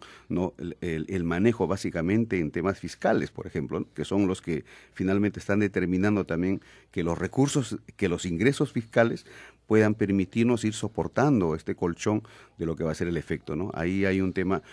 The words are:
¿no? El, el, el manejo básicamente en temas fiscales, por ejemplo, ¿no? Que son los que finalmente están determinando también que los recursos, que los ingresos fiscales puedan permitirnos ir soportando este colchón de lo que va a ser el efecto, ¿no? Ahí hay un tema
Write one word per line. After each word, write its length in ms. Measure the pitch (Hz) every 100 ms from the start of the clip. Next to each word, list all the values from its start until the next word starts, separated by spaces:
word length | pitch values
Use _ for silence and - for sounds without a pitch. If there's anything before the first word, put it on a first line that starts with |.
| - - -
¿no? 260 | 87 90 -
El, 180 | 87 -
el, 260 | 87 80 -
el 160 | 95
manejo 420 | 85 85 110 113 87
básicamente 720 | 95 92 85 82 110 113 95
en 140 | 76
temas 260 | - 90 -
fiscales, 540 | 85 - 95 - -
por 160 | - -
ejemplo, 320 | 85 69 82
¿no? 60 | -
Que 100 | -
son 240 | 71 98 95
los 120 | 92
que 220 | - 78 - - -
finalmente 480 | - 92 98 104 98
están 180 | - 101
determinando 680 | 101 95 90 92 104 104
también 360 | 90 82 90 98 - - _
que 100 | 95
los 160 | 85 82
recursos, 600 | 92 - 139 151 120 - - -
que 120 | 95
los 180 | 87 92
ingresos 440 | 82 120 143 147
fiscales 520 | 123 113 123 117 - - - - - -
puedan 280 | 110 107
permitirnos 680 | 107 104 98 92 113 117 120
ir 100 | 110
soportando 840 | 107 104 - 78 - 143 127 87 80
este 180 | -
colchón 480 | 92 87 85 107 107 110 - - -
de 80 | 82
lo 100 | 78
que 80 |
va 80 | 80
a 20 |
ser 140 | 78 87
el 80 | 82
efecto, 400 | - 76 - 78
¿no? 140 | 98
Ahí 300 | - 85 95
hay 160 | 98 95
un 120 | 95
tema 300 | 90 92 95 -